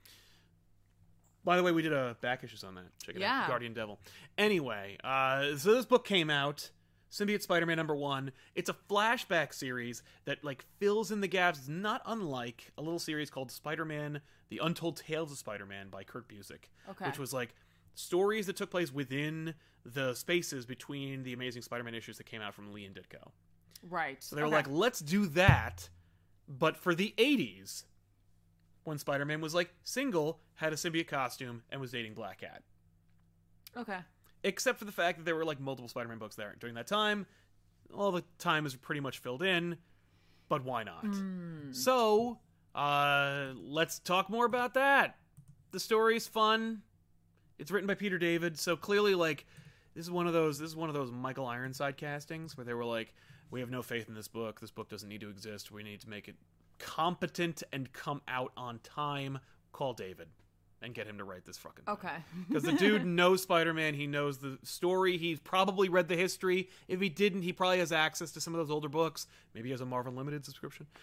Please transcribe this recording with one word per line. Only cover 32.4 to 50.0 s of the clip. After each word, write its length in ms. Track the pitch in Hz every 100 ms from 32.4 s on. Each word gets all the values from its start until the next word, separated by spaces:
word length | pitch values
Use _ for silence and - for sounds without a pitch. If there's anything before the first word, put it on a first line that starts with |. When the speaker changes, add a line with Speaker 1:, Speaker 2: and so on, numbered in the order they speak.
| 87 - - - _ _ _ _ _ _ _ - - 240
Speaker 2:
Okay. 240 | 233 190 170 _ _ -
Speaker 1:
Except 360 | 196 190 262 247
for 60 | 208
the 60 |
fact 280 | - 175 170
that 60 | 165
there 100 | 160
were, 100 | 160
like, 140 | 143
multiple 280 | 135 127 120
Spider-Man 280 | 127 117 113
books 180 | 107 -
there 200 | 104 -
during 140 | 120 117
that 120 | 120
time. 400 | 208 214 208 190 _ _ _ _ _ -
All 180 | - 202
the 120 | 180 - -
time 260 | 175 156 151
is 100 | 127
pretty 240 | - 151
much 180 | 139 -
filled 240 | 127 127
in, 340 | 190 175 170 170 _ _ _ _ _ _ -
but 140 | 151
why 200 | 127 120
not? 200 | 104 82 214
Speaker 2:
Hmm. 640 | 202 190 185 170 160 143
Speaker 1:
So, 680 | 247 254 254 220 214 240 226 _ _ _
uh, 800 | - 143 143 143 143 143 139 135 127
let's 440 | 92 147 165 -
talk 300 | - 180 190
more 160 | 220 240
about 280 | 247 247
that. 440 | 262 277 277 165 - _ - - - -
The 80 | 190
story's 480 | - 220 226 226 -
fun. 540 | 220 214 220 226 220 - _ _ _ _ _ _ -
It's 100 | 147
written 160 | 190 196
by 60 | 190
Peter 220 | 202 180
David, 400 | 170 170 170 156
so 180 | - 165
clearly, 380 | - 202 208
like, 320 | 185 165 151 - - - - _
this 120 | -